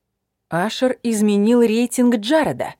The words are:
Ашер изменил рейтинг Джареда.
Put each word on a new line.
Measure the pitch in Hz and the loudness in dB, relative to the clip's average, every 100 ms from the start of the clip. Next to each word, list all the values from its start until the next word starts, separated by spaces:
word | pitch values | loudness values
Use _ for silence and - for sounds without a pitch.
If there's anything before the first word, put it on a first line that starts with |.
| _ _ _ _ _ | _ _ _ _ _
Ашер | 165 214 - 254 - | -4 -4 -2 -4 -2
изменил | 233 214 214 202 214 240 | -4 0 2 2 2 4
рейтинг | 233 220 240 - 247 | 2 2 -2 0 0
Джареда. | 233 214 311 226 131 - | 0 0 0 0 -4 -8